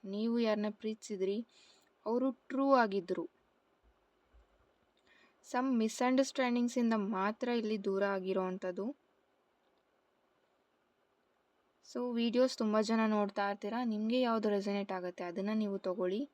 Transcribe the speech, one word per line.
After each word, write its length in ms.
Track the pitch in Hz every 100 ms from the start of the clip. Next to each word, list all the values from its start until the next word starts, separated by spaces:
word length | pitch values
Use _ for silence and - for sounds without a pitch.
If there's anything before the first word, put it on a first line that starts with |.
| 196
ನೀವು 340 | 202 226 233
ಯಾರನ್ನ 260 | 226 214 208
ಪ್ರೀತಿಸಿದ್ರಿ 760 | 214 220 220 - 208 190 208 233 _ - - _ _ -
ಅವರು 260 | 240 262
ಟ್ರೂ 420 | 247 _ 262 277
ಆಗಿದ್ರು, 560 | 269 226 196 180 180 165 _ _ _ _ _ _ _ _ _ _ - _ _ _ _ _ _ _ _ _ _ -
some 260 | 247 262 247
ಮಿಸ್‌ಅಂಡರ್‌ಸ್ಟ್ಯಾಂಡಿಂಗ್ಸಿಂದ 1160 | 220 - 247 262 269 - 247 240 240 247 233 220
ಮಾತ್ರ 540 | 196 202 196 214 240
ಇಲ್ಲಿ 340 | 240 214 214
ದೂರ 200 | 196 196
ಆಗಿರೋ 400 | 196 196 185 190
ಅಂಥದ್ದು. 520 | 185 185 185 180 208 285 _ _ _ _ _ _ _ _ _ _ _ _ _ _ _ _ _ _ _ _ _ _ _ _ _ _ _ _ -
So 200 | 247 247
ವಿಡಿಯೋಸ್ 440 | 233 233 233 254 -
ತುಂಬ 240 | 220 214
ಜನ 240 | 208 226 220
ನೋಡ್ತಾ 420 | 214 202 208 202
ಇರ್ತೀರಾ, 340 | 202 202 226
ನಿಮಗೆ 380 | 247 214 220 247
ಯಾವುದು 280 | 247 226 208
ರೆಸನೇಟ್ 420 | 202 202 202 196
ಆಗುತ್ತೆ 320 | 190 180 180
ಅದನ್ನು 300 | 175 175 196
ನೀವು 260 | 220 208 196
ತಗೊಳ್ಳಿ. 500 | 190 185 180 196 277